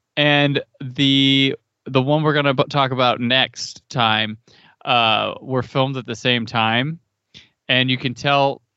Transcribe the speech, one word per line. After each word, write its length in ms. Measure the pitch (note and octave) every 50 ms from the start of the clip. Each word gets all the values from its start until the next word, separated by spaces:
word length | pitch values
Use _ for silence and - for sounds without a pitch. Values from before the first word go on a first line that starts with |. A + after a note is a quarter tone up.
| _ _ -
and 460 | D3 D3 D3 D3 C#3+ C#3+ C#3+ C#3 C#3 - - _ -
the, 760 | D3 C3 B2 D3 C#3 C#3 C3+ C#3 C#3 C3+ C3+ C3+ C3+ C3+ - - _ _ _ _ -
the 160 | - C3 C3 B2+
one 200 | C#3 D3 D#3 D3+
we're 120 | D#3 C#3+
gonna 200 | D3 C#3+ C#3+ C3
b-, 80 | C3+ C#3 C#3+
talk 220 | - C#3+ C3+ B2+ C3
about 280 | B2+ B2+ B2 A#2 -
next 640 | A#2+ A#2+ B2+ C3 B2 - - - - - - - _ -
time, 500 | - B2+ A#2 A2 A2 G#2+ A2 G#2+ A2 A2 _ _ - _ _ _ _ _ -
uh, 500 | D3 B2+ A#2+ A#2 A2 G#2+ G#2+ G#2 G2+ - -
were 220 | - C3+ C3 B2+ B2
filmed 320 | A#2+ - C#3 C3 C3+ C3+
at 100 | C3 A2+
the 80 | - A#2
same 300 | - - B2+ B2 A#2+ A2+
time. 540 | - A2+ A#2 A2 A2 A2+ A#2+ C3 D#3 E3 - _ _ _ _ _ _ - - - _ _ _ _ -
And 220 | C3 B2+ B2+ C3
you 80 | B2+ B2
can 160 | - B2 A#2+
tell 480 | - - C#3+ C#3+ C#3+ C#3 C#3 C3+ - _ _ _